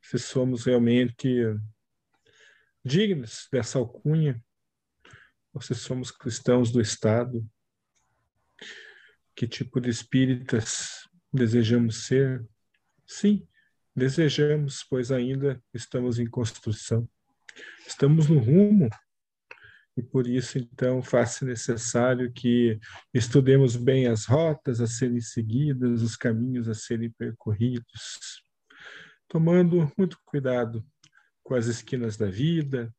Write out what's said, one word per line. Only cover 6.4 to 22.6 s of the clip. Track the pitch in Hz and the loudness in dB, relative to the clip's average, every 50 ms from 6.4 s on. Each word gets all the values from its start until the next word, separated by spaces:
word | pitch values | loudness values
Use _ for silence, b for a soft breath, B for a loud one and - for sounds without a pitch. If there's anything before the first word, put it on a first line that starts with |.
| - - 123 127 123 113 | 2 2 4 4 4 4
do | 120 123 | 2 2
Estado, | 110 107 - - - 110 107 120 123 127 123 117 110 107 _ _ _ _ _ _ _ _ _ _ _ _ _ _ _ _ _ _ _ _ _ B B B B B B B B B B B B B _ _ _ | 0 0 -4 -2 0 2 2 2 0 -2 -6 -8 -8 -10 _ _ _ _ _ _ _ _ _ _ _ _ _ _ _ _ _ _ _ _ _ B B B B B B B B B B B B B _ _ _
que | - 123 | -8 -8
tipo | 117 - - 117 - - 131 | -6 -6 -10 -10 -4 -4 -4
de | 123 123 | -2 -2
espíritas | 117 - - _ - 131 131 127 131 123 131 - 127 113 110 - - - - - - - - _ _ _ _ _ - | -6 -6 -6 _ 2 2 2 2 0 -4 -2 -2 -2 -2 -2 -4 -8 -8 -8 -10 -14 -16 -20 _ _ _ _ _ 0
desejamos | 135 123 110 113 120 117 107 120 120 120 117 110 - - | 0 0 2 4 2 2 4 2 2 2 0 -2 -6 -4
ser. | - 135 131 135 131 131 123 117 - _ _ _ _ _ _ _ _ _ _ _ | 0 2 2 2 0 -2 -6 -10 -16 _ _ _ _ _ _ _ _ _ _ _
Sim, | _ - - - 202 208 190 - _ _ _ _ _ _ _ _ _ _ | _ -8 0 2 2 2 2 -2 _ _ _ _ _ _ _ _ _ _
desejamos, | 127 127 135 135 170 165 143 - - 147 147 151 151 147 139 135 - - | -2 -2 0 2 2 0 2 2 2 2 2 2 0 0 -4 -6 -10 -8
pois | _ 139 127 123 120 | _ -4 -4 -2 -2
ainda | 135 127 120 127 135 135 139 139 127 120 _ _ - | -2 -2 -2 -2 -2 -2 -2 -2 -2 -4 _ _ -14
estamos | 117 - _ - 131 123 123 117 120 | -14 -12 _ -4 -4 -2 -2 -2 -2
em | 120 117 | -4 -4
construção. | - 127 120 113 - - - 117 110 - - - 117 117 120 - _ _ _ _ _ _ _ B B B B B B B B | -4 -4 -4 -4 -6 -8 -6 -6 -6 -6 -4 -2 -2 -2 -2 -4 _ _ _ _ _ _ _ B B B B B B B B
Estamos | - - - 143 143 156 160 151 | -18 -2 2 4 4 6 6 6
no | 143 165 | 6 4
rumo, | 147 110 113 147 190 208 208 214 202 156 117 - - _ _ _ _ _ _ _ _ _ B B B B B B B B B _ | 4 6 6 6 6 6 8 6 4 4 2 -2 -8 _ _ _ _ _ _ _ _ _ B B B B B B B B B _
e | - 120 | -8 -8
por | - - 131 123 | -2 -2 -2 0
isso, | 123 123 127 123 - - | 0 -2 -2 -2 -4 -6
então, | 143 123 - - - 127 127 127 127 | -8 -8 -8 -6 -2 -2 0 0 -2
faz-se | 123 - - 120 117 117 - - 135 | -2 0 2 2 2 2 -2 -6 -6
necessário | 127 123 117 - - 120 113 - - - 117 120 127 127 123 127 123 | -6 -6 -6 -4 -4 -4 -4 -4 -2 0 2 4 4 2 0 -2 -6
que | 123 - - 120 120 120 | -6 -2 0 2 4 4